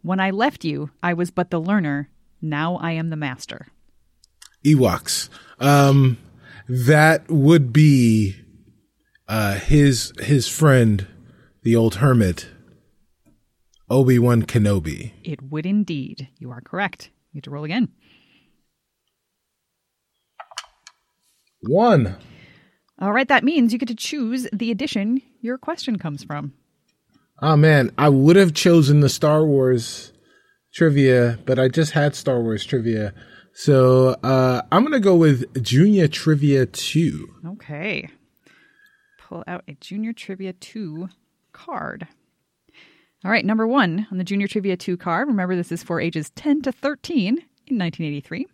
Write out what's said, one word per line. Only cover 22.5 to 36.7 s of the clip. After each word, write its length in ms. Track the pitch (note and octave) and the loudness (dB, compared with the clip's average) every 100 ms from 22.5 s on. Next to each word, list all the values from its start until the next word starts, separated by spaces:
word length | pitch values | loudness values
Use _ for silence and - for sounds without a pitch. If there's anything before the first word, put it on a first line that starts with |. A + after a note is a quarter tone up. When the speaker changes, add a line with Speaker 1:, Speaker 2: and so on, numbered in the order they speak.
| _ _ _ _ _ | _ _ _ _ _
Speaker 1:
All 120 | F#3+ | -4
right, 140 | A3 C4 | -2 2
that 160 | C#4 | 2
means 280 | B3+ E4 A#3 | 2 0 0
you 80 | A#3 | 0
get 80 | B3 | -6
to 60 | A3+ | -8
choose 520 | - D4+ A3+ C4 B3 | -10 -8 -6 -6 -8
the 200 | G3+ A#3 | -6 -6
edition 500 | G#3 D4+ G#3+ G3+ C4 _ _ | -4 -4 -4 -4 -4 _ _
your 160 | A#3 B3+ | -10 -10
question 400 | - E4+ - G#3 | -10 -10 -8 -8
comes 260 | E3 C#3+ | -8 -12
from. 300 | - D3 C#3+ _ _ _ _ _ _ _ _ _ | -12 -12 -12 _ _ _ _ _ _ _ _ _
Speaker 2:
Oh, 140 | D3 D3+ | 0 4
man, 360 | D#3 D3 B2 - | 4 4 0 2
I 120 | D3+ | 2
would 260 | C3+ C#3 F#3 | 4 6 6
have 180 | F#3 | 4
chosen 460 | D#3 F3+ E3+ C#3+ D3 | 2 4 4 6 4
the 80 | C#3+ | 2
Star 360 | - D3+ D3+ D#3 | 0 0 2 2
Wars 680 | C#3 B2+ B2 A2+ - - _ _ _ _ _ _ | 2 2 0 -2 -16 -20 _ _ _ _ _ _
trivia, 640 | - E3 C#3+ C3+ B2+ A#2+ A2+ - | 0 2 4 4 4 2 -2 -4
but 120 | C3 | 0
I 120 | C3 | 0
just 240 | D#3 D#3 | 0 0
had 220 | D3+ C#3+ - | 0 0 -2
Star 260 | - B2 | -4 -2
Wars 240 | A#2 G#2+ - | -2 -6 -4
trivia. 480 | C3 A2+ A2 G#2 - - - _ | -4 -2 -4 -6 -10 -20 -20 _
So, 560 | - - C3+ B2+ B2+ C3 B2+ | -6 2 4 6 6 4 0
uh, 380 | B2 C3 C3 B2 - | -2 0 2 0 0
I'm 120 | F3 | 0
gonna 160 | C#4+ C#4+ | 2 2
go 160 | G3 F3+ | 2 4
with 460 | D#3+ C3 A#2+ C3+ | 4 2 -2 -8
Junior 440 | A2+ B2 G3 G3+ D#3 | -2 2 4 4 2
Trivia 580 | - - D3+ D3 C3+ | -2 -2 0 2 2
two. 600 | B2+ | 0